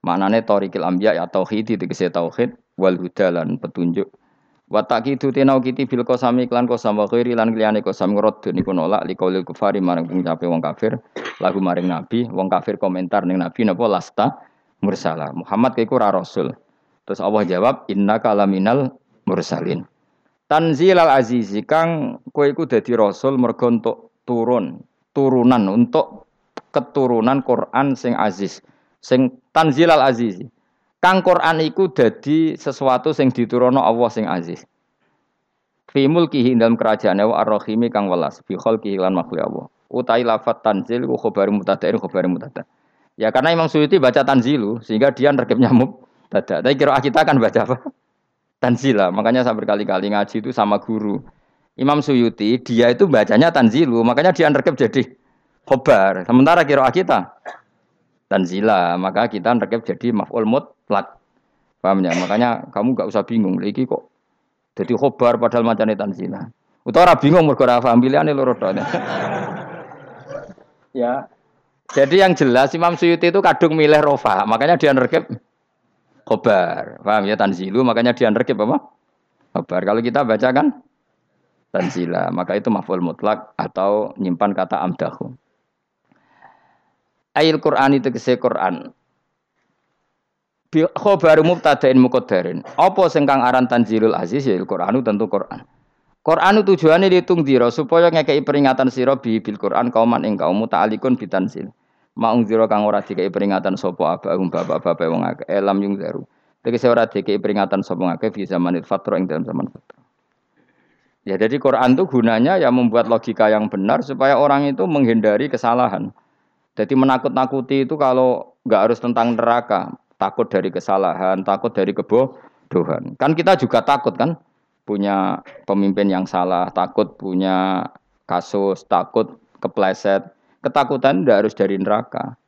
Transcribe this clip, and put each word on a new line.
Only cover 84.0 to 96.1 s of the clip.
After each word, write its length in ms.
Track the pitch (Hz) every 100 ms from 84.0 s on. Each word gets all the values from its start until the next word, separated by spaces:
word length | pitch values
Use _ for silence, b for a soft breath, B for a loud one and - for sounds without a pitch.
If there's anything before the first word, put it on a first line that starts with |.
| 104 -
nyimpan 400 | 95 87 101 101
kata 240 | 92 85
amdahu. 560 | 92 - - - - 127 _ _ _ _ _ _ _ b b b b b b b b b _ _ _ -
Ail 240 | 156 156
Qur'an 320 | 156 139 135
itu, 160 | 139 135
tegese 320 | 123 - 123
Qur'an. 560 | 123 113 92 90 - _ _ _ _ _ _ _ _ _ _ _ _ _ _ _ _ _ _
Bi 160 | 156 160 -
khobaru 480 | 208 190 160 156
mubtada'in 560 | 156 175 160 139 135 131
muqaddarin. 640 | 127 127 - 95 90 85 - -
Apa 320 | 175 196 180
sing 160 | 160 143
kang 160 | 135
aran 240 | 123 127 123
tanzilul 480 | 120 107 110 110 87
aziz, 320 | 87 123 135
ya 80 | 92
Al-Qur'anu, 480 | 95 95 90 120
tentu 240 | 117 104 90
Qur'an. 400 | 98 - - - _ _ _ _